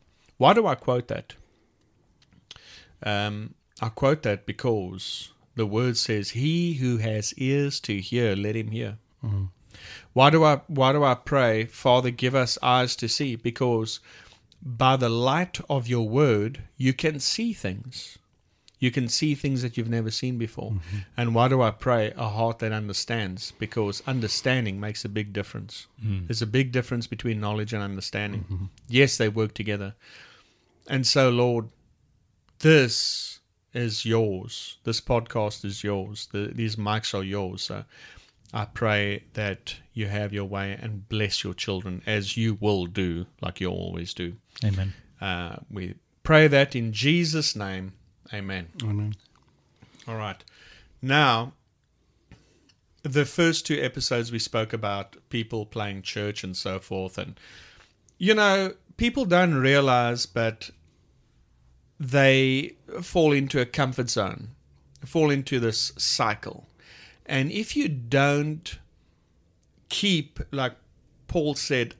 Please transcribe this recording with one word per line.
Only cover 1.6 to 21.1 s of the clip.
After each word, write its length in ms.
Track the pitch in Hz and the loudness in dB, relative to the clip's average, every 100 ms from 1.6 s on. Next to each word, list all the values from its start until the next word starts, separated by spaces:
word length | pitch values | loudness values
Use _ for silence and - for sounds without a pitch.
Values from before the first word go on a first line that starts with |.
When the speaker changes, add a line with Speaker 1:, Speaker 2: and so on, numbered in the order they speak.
| _ _ _ _ _ _ _ _ _ - - - - _ | _ _ _ _ _ _ _ _ _ -20 -20 -20 -20 _
Speaker 1:
Um, 520 | 107 101 104 104 110 - _ - | -4 -2 -2 -4 -10 -16 _ -8
I 80 | 113 | -8
quote 340 | - 135 151 | 0 2 2
that 240 | 113 101 - | 0 -2 -4
because 840 | 98 127 110 92 95 - - - _ _ - | -4 -2 -2 -4 -8 -10 -10 -14 _ _ -4
the 100 | 107 | -2
word 300 | 107 127 113 | 0 0 0
says, 340 | - 107 98 | 0 -2 -2
"He 440 | 117 147 170 175 | -2 0 2 0
who 240 | 147 127 117 | 0 0 0
has 360 | 110 107 101 | 0 -2 -4
ears 460 | - 127 139 143 - | -4 0 0 0 -4
to 200 | - 101 | -4 -4
hear, 340 | 92 120 117 | -2 0 2
let 220 | 98 104 110 | 2 -2 -4
him 140 | 110 | -4
hear." 280 | 113 113 107 _ _ | -6 -8 -10 _ _
Speaker 2:
Mm-hmm. 200 | 113 101 95 - _ - - - - | -4 -2 -4 -8 _ -20 -20 -20 -4
Speaker 1:
Why 180 | 127 135 | 6 8
do 140 | 160 | 8
I, 160 | 156 139 - | 6 4 0
why 240 | 143 131 | 2 4
do 120 | 147 | 4
I 100 | 139 | 4
pray, 520 | 123 - 143 120 110 113 | 2 2 4 4 2 -2
"Father, 440 | - 135 123 127 | 0 4 4 4
give 240 | 120 127 | 0 0
us 240 | 131 123 - | 2 2 0
eyes 340 | 127 127 127 - | 4 4 2 -2
to 120 | 113 | -4
see"? 280 | - 143 110 | -2 -4 -4
Because 640 | 123 - 127 117 110 - - - - - _ _ | -4 0 2 2 0 -6 -14 -20 -20 -20 _ _
by 340 | 135 117 131 131 | -12 2 4 6
the 120 | 120 | 4
light 520 | 113 127 151 180 - - | 2 2 2 -2 -6 -2
of 200 | 139 117 | -2 0
your 200 | 123 110 | 0 2
word, 520 | 123 147 107 110 - - - | 4 4 4 0 -6 -12 -2
you 160 | 131 | 0
can 280 | 131 165 147 | 0 -2 -2
see 320 | - - 233 | -2 -2 -4
things. 640 | 214 98 98 120 - - - _ _ _ _ _ _ | -4 -6 -6 -10 -14 -16 -20 _ _ _ _ _ _
You 120 | 127 | -2
can 180 | 131 117 | 0 -2
see 260 | - 151 | 0 0
things 280 | 139 143 131 | 0 -2 -2
that 140 | 123 117 | -2 -4
you've 120 | 113 | -2
never 220 | 117 110 | -2 -2
seen 260 | - 127 123 | -4 -4 -4
before. 360 | 113 - 107 | -4 -6 -6
Speaker 2:
Mm-hmm. 240 | 101 85 101 95 | -6 -6 -8 -6